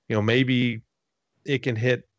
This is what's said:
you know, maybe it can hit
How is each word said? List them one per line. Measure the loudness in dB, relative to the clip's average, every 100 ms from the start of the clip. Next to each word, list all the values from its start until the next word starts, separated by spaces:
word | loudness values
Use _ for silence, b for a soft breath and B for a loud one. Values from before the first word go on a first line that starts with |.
| -4
you |
know, | -2
maybe | 2 2 2 2 0 -4 -12 _ _ _ _ _
it | -4 -4
can | -2 -2
hit | 0 -2 -6